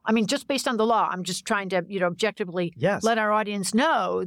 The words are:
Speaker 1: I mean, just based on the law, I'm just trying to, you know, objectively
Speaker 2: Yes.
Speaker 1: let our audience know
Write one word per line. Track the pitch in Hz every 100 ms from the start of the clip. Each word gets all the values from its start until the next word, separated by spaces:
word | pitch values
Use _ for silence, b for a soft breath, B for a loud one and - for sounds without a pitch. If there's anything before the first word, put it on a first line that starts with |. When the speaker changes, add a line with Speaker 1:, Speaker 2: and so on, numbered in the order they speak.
| -
Speaker 1:
I |
mean, | 226 202
just | 277 -
based | 277 277
on | 226
the | 226
law, | 220 170
I'm | 185
just | 180 180 -
trying | 208 190
to, | 185 175
you | 196
know, | 180
objectively | 170 214 208 185 175 170 139
Speaker 2:
Yes. | 165 202
Speaker 1:
let | 220 226
our | 214
audience | 214 208 208 180
know | 220 311 285 180 185